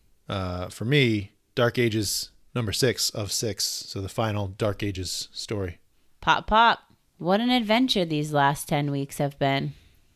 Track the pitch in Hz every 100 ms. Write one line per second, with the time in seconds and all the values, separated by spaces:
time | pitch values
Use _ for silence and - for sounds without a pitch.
0 | _ _ - 101 92 90 90 - 110 147
1 | 123 107 98 _ _ - 120 127 120 107
2 | 98 - - _ _ 120 110 - 131 -
3 | - - 101 - 117 95 - - - -
4 | 98 - 110 104 95 95 107 101 104 95
5 | 90 - - - - 104 92 - _ _
6 | _ _ - 156 - 214 233 - _ _
7 | _ - 165 202 240 254 208 226 262 208
8 | 170 151 151 147 139 143 - 147 147 139
9 | 139 - 143 143 139 139 147 - _ _
10 | _